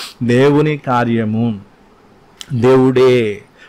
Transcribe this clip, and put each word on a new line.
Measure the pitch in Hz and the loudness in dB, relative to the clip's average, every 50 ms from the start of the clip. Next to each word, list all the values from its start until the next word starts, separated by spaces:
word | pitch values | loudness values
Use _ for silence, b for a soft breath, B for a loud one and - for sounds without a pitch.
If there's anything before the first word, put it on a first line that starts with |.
| B B B B 127 | B B B B -2
దేవుని | 117 120 123 135 147 143 147 151 156 151 | 0 2 2 2 2 2 2 0 -2 -4
కార్యము. | 143 - 139 123 120 120 117 117 113 110 107 110 110 120 120 107 98 101 _ _ _ _ _ _ _ _ _ _ _ _ _ _ - - - 143 | -6 -6 -4 -2 -2 -2 -2 -2 -2 -2 -2 -2 -2 -2 -4 -4 -8 -12 _ _ _ _ _ _ _ _ _ _ _ _ _ _ -20 -14 -8 -6
దేవుడే | 117 107 127 131 131 127 131 127 127 131 131 127 123 113 107 101 98 - _ _ B B | -2 2 2 4 4 4 2 2 2 2 2 2 2 0 -4 -6 -10 -14 _ _ B B